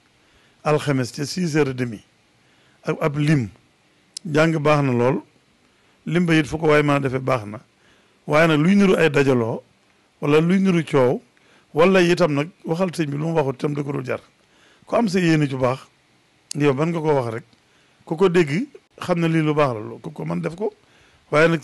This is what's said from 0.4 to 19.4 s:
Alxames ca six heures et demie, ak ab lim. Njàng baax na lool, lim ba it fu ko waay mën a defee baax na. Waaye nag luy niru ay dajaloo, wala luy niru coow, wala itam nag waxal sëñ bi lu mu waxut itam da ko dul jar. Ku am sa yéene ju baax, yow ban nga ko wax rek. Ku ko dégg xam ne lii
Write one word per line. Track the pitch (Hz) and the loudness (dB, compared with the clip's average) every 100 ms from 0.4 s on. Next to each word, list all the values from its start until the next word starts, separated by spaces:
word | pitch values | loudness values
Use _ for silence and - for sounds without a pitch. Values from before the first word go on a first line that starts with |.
| _ _ | _ _
Alxames | 156 151 147 131 120 | -2 -2 0 -2 -4
ca | - 143 | -8 -10
six | - 175 151 | -6 -2 0
heures | 139 | 0
et | 127 | -2
demie, | 123 101 _ _ _ _ _ _ _ _ | -8 -8 _ _ _ _ _ _ _ _
ak | - 160 | -8 -4
ab | 160 143 | -4 -2
lim. | 147 151 101 - _ _ _ _ _ - - | 0 0 0 -10 _ _ _ _ _ -16 -4
Njàng | 147 160 160 | 0 2 2
baax | 147 151 | 2 2
na | 139 | 2
lool, | 120 120 180 - _ _ _ _ _ _ _ - | 0 0 -2 -6 _ _ _ _ _ _ _ -4
lim | 160 175 | -2 2
ba | |
it | 160 139 | 2 0
fu | 156 | -2
ko | 160 | 2
waay | 151 | 2
mën | 147 143 | 2 0
a | |
defee | 139 131 | -2 -4
baax | 131 131 101 | -2 -4 -4
na. | 107 _ _ _ _ _ _ - | -16 _ _ _ _ _ _ -2
Waaye | 147 165 | 2 4
nag | 151 | 4
luy | 160 202 | 4 4
niru | 196 196 | 4 4
ay | 160 | 2
dajaloo, | 143 139 127 113 151 - _ _ _ _ - | 2 2 2 0 -6 -12 _ _ _ _ -8
wala | 147 151 | 0 2
luy | 165 196 | 4 2
niru | 190 170 | 2 0
coow, | 151 143 123 196 _ _ _ _ _ | 0 2 2 0 _ _ _ _ _
wala | 143 180 190 | 2 4 4
itam | 175 175 170 | 4 2 2
nag | 143 156 - - | 0 -4 -8 -6
waxal | 165 190 | -4 -4
sëñ | 165 151 | -4 -6
bi | 139 | -4
lu | 156 | -4
mu | 165 | -2
waxut | 135 131 | -2 -2
itam | 156 147 | -6 -6
da | |
ko | 143 | -6
dul | 143 | -6
jar. | 127 110 - _ _ _ _ _ - | -6 -8 -10 _ _ _ _ _ -6
Ku | 220 | -2
am | 233 | 0
sa | 190 | 0
yéene | 170 160 147 | 2 2 0
ju | 131 | 0
baax, | 127 131 - _ _ _ _ _ - 147 | -2 -2 -10 _ _ _ _ _ -12 -2
yow | 147 | 0
ban | 131 160 | 0 -2
nga | 165 | -2
ko | 156 | 0
wax | 143 117 | 0 0
rek. | 113 - _ _ _ _ _ | -8 -12 _ _ _ _ _
Ku | - 160 | -8 0
ko | 190 | 2
dégg | 175 156 151 285 - _ - | 2 2 -2 -6 -12 _ -12
xam | - 175 | -4 -2
ne | 165 | 0
lii | 160 | 0